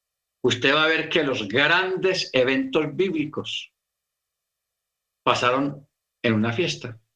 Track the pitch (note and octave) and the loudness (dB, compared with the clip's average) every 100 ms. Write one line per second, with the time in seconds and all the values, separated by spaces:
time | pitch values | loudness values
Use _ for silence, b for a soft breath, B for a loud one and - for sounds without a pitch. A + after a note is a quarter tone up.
0 | _ _ _ _ B2 A2+ C#3 D3+ D#3 D#3+ | _ _ _ _ -2 2 2 2 2 0
1 | - E3+ C#3+ B2 G2 A#2+ D3 F3 F#3 F#3 | 0 0 0 -2 -2 0 2 2 0 0
2 | F#3 - - C3 B2+ C3+ C3 D#3+ D3 C3+ | 0 -2 0 2 2 2 0 0 -2 -2
3 | F#3+ D#3+ C3 A2+ - - - _ _ _ | -2 -2 -6 -8 -10 -10 -12 _ _ _
4 | _ _ _ _ _ _ _ _ _ _ | _ _ _ _ _ _ _ _ _ _
5 | _ _ B2+ A#2+ B2 C3 C#3+ D3 - _ | _ _ -2 2 2 0 -2 -6 -18 _
6 | _ _ A#2+ G#2+ A2 A#2 D#3+ - A#2+ A2 | _ _ 0 2 0 0 -2 -4 -10 -14
7 | _ | _